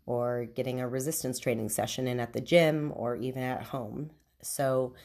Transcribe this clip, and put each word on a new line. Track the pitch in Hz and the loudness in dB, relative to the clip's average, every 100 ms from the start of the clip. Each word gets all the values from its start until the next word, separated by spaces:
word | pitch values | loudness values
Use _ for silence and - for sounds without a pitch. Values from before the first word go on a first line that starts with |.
| - | -2
or | 120 120 120 | 0 0 0
getting | 117 123 127 127 | -2 -2 -2 -2
a | 123 | -2
resistance | 131 135 160 131 127 | -2 -2 -2 -2 -2
training | - 113 107 | 0 0 0
session | - 113 - 127 | 0 0 0 0
in | 123 | 0
at | 120 | -2
the | 117 | -4
gym | 131 170 160 151 147 | 4 6 8 4 0
or | - 117 120 | -2 -2 -2
even | 127 127 | -4 -4
at | 127 127 | -4 -4
home. | 113 135 110 127 151 - _ _ | -4 -6 -6 -8 -10 -12 _ _
So | - - 135 131 123 - | -8 -2 2 2 0 -4